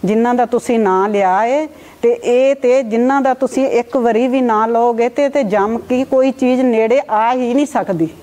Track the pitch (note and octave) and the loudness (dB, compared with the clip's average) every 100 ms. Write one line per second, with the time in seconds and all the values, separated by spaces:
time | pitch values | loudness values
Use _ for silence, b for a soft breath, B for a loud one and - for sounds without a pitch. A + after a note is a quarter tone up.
0 | F3+ G#3+ A#3+ B3 A#3 A#3+ - A#3 G#3 F#3 | 0 0 0 0 0 -2 -2 0 2 2
1 | G3+ G#3 F#3+ F#3+ A3+ C#4 D#4 B B B | 0 0 0 0 0 -2 -4 B B B
2 | A#3 A#3+ - B3 C4+ C#4 B3+ B3+ A#3 A3+ | -2 0 0 2 2 2 2 2 0 0
3 | B3 C#4 C4+ B3+ B3+ - C4 A#3 A#3+ C#4 | 0 2 0 0 -2 -2 0 -2 -2 -2
4 | A#3 A3+ B3+ C4 B3 G#3+ A3+ A#3 A#3+ A3+ | 0 0 0 0 0 0 0 2 0 0
5 | A#3 B3 C#4+ C#4+ A3+ G3+ G3+ A#3 - B3+ | -2 0 -2 0 0 0 0 -4 -4 -4
6 | C4 C4 C4 B3+ B3+ B3+ C4 A3+ A3 C4 | 0 2 0 0 0 2 0 0 2 0
7 | C#4+ G#3+ A3+ B3+ B3 B3 C#4+ A#3+ A3 F3 | 0 -2 0 0 0 0 0 -2 -4 -2
8 | D#3+ - | -2 -6